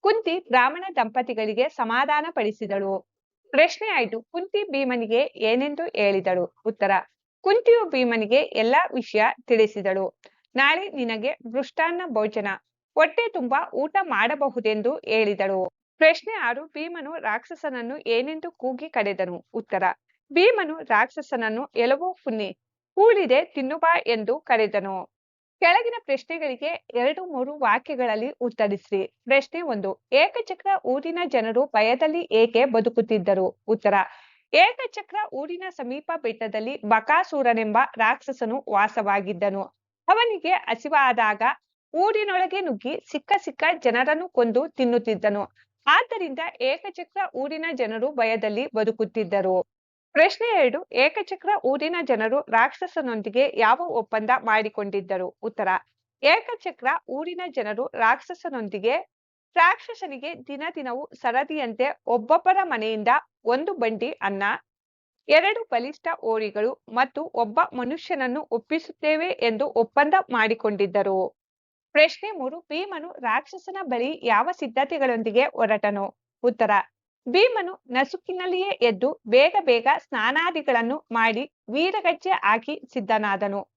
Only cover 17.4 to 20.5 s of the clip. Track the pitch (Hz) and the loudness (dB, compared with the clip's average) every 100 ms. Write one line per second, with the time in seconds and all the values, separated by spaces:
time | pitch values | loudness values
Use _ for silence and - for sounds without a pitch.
17.4 | 254 330 311 254 233 285 - 226 269 320 | -6 -10 -8 -8 -8 -10 -2 -2 -2 -6
18.4 | 349 - 247 254 311 254 208 190 185 175 | -10 -8 -6 -6 -6 -2 -2 -2 -4 -6
19.4 | - 233 220 190 185 - _ _ _ 294 | -10 -10 -6 -2 -2 -2 _ _ _ 4
20.4 | 392 | 4